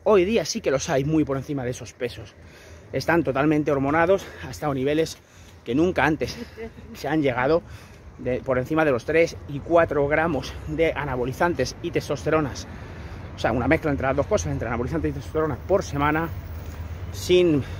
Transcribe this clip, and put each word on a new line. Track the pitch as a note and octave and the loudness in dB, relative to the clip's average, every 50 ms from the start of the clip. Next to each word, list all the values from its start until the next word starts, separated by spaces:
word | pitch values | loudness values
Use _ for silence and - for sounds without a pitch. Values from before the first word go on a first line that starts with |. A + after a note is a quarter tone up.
| - | 4
hoy | G3 G#3+ F#3+ F3 | 4 6 6 4
día | G3 A#3 G3+ D#3 | 4 2 0 0
sí | - - A3+ | -2 -4 -4
que | - E3+ | 0 0
los | C3+ C#3 - - | 0 0 0 0
hay | D#3 C3+ C#3 | 0 0 2
muy | D3+ D#3 D#3 D3 | 2 2 2 2
por | B2+ C#3 | 2 -2
encima | C#3 C3 - D3 C#3 B2 | -4 -4 -4 -6 -4 -4
de | B2 | -4
esos | B2+ - A#2 - - | -6 -8 -10 -14 -8
pesos. | - B2 A#2+ - - - - - - - - - - - - - - - - - | -6 -6 -6 -6 -10 -16 -18 -18 -20 -20 -20 -20 -20 -20 -20 -20 -20 -12 -6 -6
Están | C3+ - - D#3+ E3+ C#3 | -2 0 2 2 2 2
totalmente | C#3 B2 C3 C#3+ D#3 D3+ D3+ D3 D#3 | 2 2 2 4 4 4 2 2 2
hormonados | C#3+ C#3 C3+ C#3+ D3+ E3 E3+ E3+ G3+ F#3 - - - - - | 2 2 2 2 2 4 4 4 4 2 0 -4 -14 -12 -12
hasta | C3 C3 - D#3 D3 | -12 -8 -6 -4 -2
niveles | C3+ C3 C3 C#3+ D3+ D#3+ D#3+ D3+ - - - - - - - - - - - | -2 0 0 2 2 2 0 0 -4 -10 -20 -20 -20 -20 -20 -20 -20 -10 -6
que | - A#2+ | -2 2
nunca | D3 E3 F#3 - - C3 | 2 2 2 2 2 2
antes | D3 D#3+ - C3 - - A#3 A#3+ - - - A3+ A3 - - - - A#3 | 2 2 0 -2 -6 -6 -8 -12 -14 -12 -12 -14 -14 -14 -16 -18 -16 -12
se | - - | -8 -4
han | C#3 D3+ D#3 C#3+ | -2 0 2 2
llegado, | C3+ A#2+ B2 B2+ C#3+ D#3+ F3 - - - - - - - - - - - - | 2 2 2 2 2 2 0 0 -4 -14 -18 -18 -20 -20 -20 -20 -20 -16 -8
de, | - B2+ B2+ A#2 | -4 -4 -4 -2
por | - B2+ B2+ B2+ | -2 0 0 0
encima | B2+ B2 D#3 D#3+ D#3+ | 0 0 2 2 4
de | D3+ | 4
los | B2+ A2+ - | 2 2 0
tres | - D#3 E3 E3+ D#3+ - - - | 2 4 4 4 2 0 -6 -12
y | - C#3+ C3+ | -10 -10 -8
cuatro | - - E3 E3+ E3 - C#3+ D3 C#3+ | 0 4 4 4 4 4 2 2 2
gramos | C#3+ D3+ D#3 D#3+ E3+ D3 B2 A#2 - - - - | 2 2 2 2 2 0 -2 -4 -6 -10 -10 -8
de | - D#3 D3+ E3 D#3+ - | -4 0 2 2 2 2
anabolizantes | C3+ D3 C#3+ B2+ B2+ A#2+ C3 B2 - F3 F3 D#3+ C3 B2+ - - - | 0 -2 -2 -2 -2 -2 -2 0 0 0 2 2 0 -2 -2 -4 -6
y | - E3+ | -6 -4
testosteronas. | - D#3 - - D3+ - - D#3 D#3 D#3+ D3+ A#2+ G2+ - - - - - - - - - - - - - - - - | -2 -2 -2 -2 -4 -4 0 2 2 2 2 0 -4 -8 -12 -12 -12 -14 -14 -14 -14 -14 -12 -12 -12 -12 -12 -12 -6
O | - | -2
sea, | - - A2+ | 0 0 2
una | B2+ A#2 | 2 4
mezcla | C3+ D#3+ D#3 - D#3 | 4 4 4 2 0
entre | C#3 B2+ B2+ | -2 0 0
las | C3+ C3+ | 0 2
dos | C#3+ C3+ | 0 0
cosas, | - G#3+ G3+ - D3+ | 0 0 0 0 -2
entre | C#3 C3+ A2+ | -4 -4 -4
anabolizantes | A2+ B2 A#2 B2 B2 D#3 D#3+ D3 D#3 | -2 -2 -2 -2 -2 -2 -2 -2 -2
y | C#3 | -4
testosterona | C#3 - - - D#3 D#3 D#3 C3 | -6 -8 -4 -2 -2 0 -2 -2
por | - - - F#3 G3+ F3+ | -4 0 0 0 0 0
semana, | - - C#3+ C#3+ D3 D3+ D#3 E3 D#3+ - - - - - - - - - - - - - - - - | -2 -2 0 2 2 2 2 0 -2 -6 -8 -10 -12 -12 -12 -12 -12 -10 -10 -10 -10 -10 -10 -10 -10
sin | - - - - F3+ F3+ F3+ E3+ D3+ C#3 - - - | -10 -4 2 4 6 6 6 6 4 2 0 -2 -8